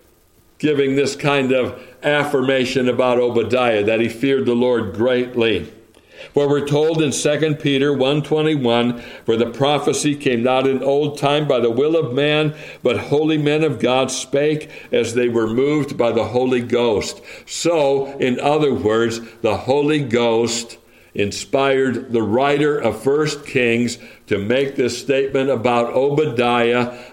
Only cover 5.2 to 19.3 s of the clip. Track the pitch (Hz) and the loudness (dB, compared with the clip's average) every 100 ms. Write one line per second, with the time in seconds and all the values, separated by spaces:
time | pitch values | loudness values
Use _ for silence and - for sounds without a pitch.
5.2 | 123 123 113 95 80 - - - _ - | -2 0 0 0 -4 -16 -20 -20 _ -20
6.2 | - - 143 143 143 147 156 160 151 120 | -6 0 2 0 0 0 2 2 0 0
7.2 | 151 147 156 151 147 139 143 135 131 151 | 0 0 0 0 0 2 2 2 2 0
8.2 | 151 156 156 156 120 117 120 120 - - | 0 0 0 0 2 2 2 -2 -10 -10
9.2 | - 117 117 110 143 147 - 143 151 143 | -2 0 0 0 0 0 0 0 0 0
10.2 | 143 120 120 127 135 131 131 143 147 110 | 0 0 2 2 2 0 0 0 0 -2
11.2 | 139 147 151 127 120 113 147 165 143 127 | 0 0 0 2 2 2 0 0 0 0
12.2 | 147 151 156 151 - - 127 107 - 143 | 0 2 0 -4 -14 -4 -2 -2 0 0
13.2 | 156 156 147 151 160 123 123 127 127 - | 2 2 2 2 0 0 0 2 0 -4
14.2 | - 139 147 151 - - - - 113 117 | -4 0 0 -2 -6 -18 -4 -2 0 0
15.2 | 123 113 110 113 143 151 135 95 120 113 | 0 2 0 0 0 0 -2 -2 0 0
16.2 | 98 120 127 127 117 120 120 101 - - | -2 0 0 0 0 0 2 0 -2 -10
17.2 | - - - - 165 170 139 139 135 - | -16 -20 -14 -6 0 2 2 0 -2 -2
18.2 | 127 120 143 151 151 113 98 110 117 113 | -2 0 0 2 2 2 0 2 0 -2
19.2 | - | -12